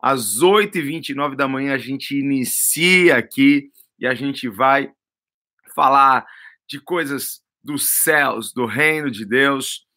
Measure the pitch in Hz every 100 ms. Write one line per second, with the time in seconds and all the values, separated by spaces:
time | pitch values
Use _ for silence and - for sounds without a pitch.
0 | 127 135 113 107 170 202 208 196 143 160
1 | - 135 143 139 139 135 139 135 120 135
2 | - 139 139 135 123 - - - 175 185
3 | 175 131 113 - 135 143 139 _ _ _
4 | 123 123 139 139 127 104 131 139 139 _
5 | _ _ _ _ _ _ _ - 139 139
6 | 135 127 - - - _ _ 143 - 175
7 | 151 139 127 - _ _ - 143 - -
8 | - 151 139 110 110 - 120 110 151 156
9 | 143 107 107 123 139 135 127 - _